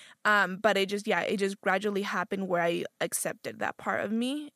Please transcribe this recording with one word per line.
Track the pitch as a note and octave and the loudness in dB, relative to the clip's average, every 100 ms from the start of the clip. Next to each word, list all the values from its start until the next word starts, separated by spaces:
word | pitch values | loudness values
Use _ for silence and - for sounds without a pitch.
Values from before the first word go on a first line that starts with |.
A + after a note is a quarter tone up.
| - - | -20 -2
Um, | G#3 G#3 F#3 F#3 | 2 4 4 2
but | A3 G3 | 4 4
it | G3 | 2
just, | G3+ G#3 | 0 0
yeah, | F3 | 0
it | - G3 | 0 0
just | G3 G3+ | 0 0
gradually | G3 F#3+ G#3 G3 | 0 0 0 -2
happened | G3 G3 F3+ G3 F#3+ | -2 -4 -2 -4 0
where | F3 | 2
I | E3+ F3 - - | 2 0 -4 -4
accepted | F3 - F3+ - - A2 | -4 -2 -4 -6 -10 -6
that | - - | -6 -4
part | G#3+ G3 | -4 -2
of | G3+ | 0
me | A3+ B3 D4+ D4 | -2 -2 -4 -10